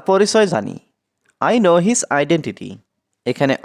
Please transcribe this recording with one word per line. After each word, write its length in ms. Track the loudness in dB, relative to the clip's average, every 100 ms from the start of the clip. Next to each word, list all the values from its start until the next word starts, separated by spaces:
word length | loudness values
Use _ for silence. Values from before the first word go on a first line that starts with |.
| 0
পরিচয় 360 | 2 2 2 0
জানি। 220 | -2 -6 -12 _ _ _ _ _ -6 -2
I 20 | 2
know 120 | 4 4 2
his 120 | 0 -2 -2
identity। 480 | 0 0 -2 -10 -14 -18 _ _ _ _ -6
এখানে 240 | -2 0 0